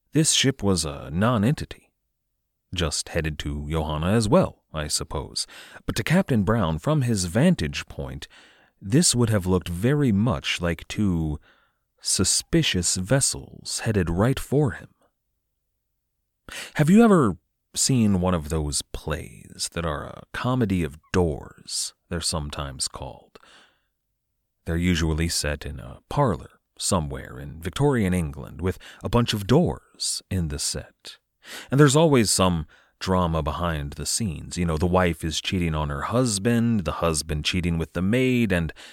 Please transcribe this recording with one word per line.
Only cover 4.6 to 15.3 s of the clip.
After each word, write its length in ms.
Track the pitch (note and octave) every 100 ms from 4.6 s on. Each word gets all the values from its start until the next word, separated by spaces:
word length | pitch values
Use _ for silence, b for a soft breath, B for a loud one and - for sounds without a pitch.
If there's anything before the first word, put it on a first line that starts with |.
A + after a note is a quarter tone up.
| _
I 140 | D#2 D2
suppose. 600 | - - - - - - B B B -
But 100 | -
to 80 |
Captain 400 | - F3 - A#2
Brown, 340 | G2 A#2 D#2+ D#2+
from 240 | D3 D3+
his 220 | A#2+ G#2+
vantage 640 | F2+ G#2 F3+ E3+ D#2 C#2+ -
point, 420 | - C2+ C2+ - b b b b b
this 340 | F#2+ C#3 F3
would 140 | A#2+ A2+
have 160 | G#2+
looked 240 | F2+ F#2 F2
very 440 | E2+ A#2 D3 C3+
much 480 | G2 A#2+ C#2+ - -
like 260 | F2 E2 -
two 540 | - G2+ E2 D#2 D2 b b b b b _
suspicious 920 | - - F#2+ - - E3+ D3+ F#2 E2+
vessels 840 | F#2 F#2+ C3+ - C#2 C2+ - - -
headed 280 | A#2 G#2 E2
right 300 | E2+ A#2 C#3
for 320 | - C3+ C#3
him. 160 | - - _ _ _ _